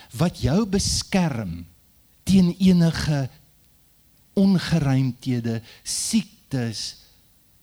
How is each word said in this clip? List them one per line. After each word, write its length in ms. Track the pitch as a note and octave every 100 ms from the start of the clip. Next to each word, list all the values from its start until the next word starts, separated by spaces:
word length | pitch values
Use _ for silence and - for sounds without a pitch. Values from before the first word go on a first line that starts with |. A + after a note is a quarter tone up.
| - A2
wat 240 | E3+ -
jou 260 | B2 E3+ A3
beskerm 1000 | G3 - - - G3 E3+ A#2 G2 E2 F2 _ _ _ _ _ -
teen 240 | F#3+ F3 F3+
enige 720 | F#3+ F3 E3 - D#3 D3 C3 - _ _ _ _ _ _ _ _ _
ongeruimthede, 1300 | - G3 F3+ - E3 C#3 C3 C3 - C3+ B2 A#2 A2+ - -
siektes 1120 | - - - A3+ - _ - C3+ A#2 G#2+ - - _ _ _ _ _ _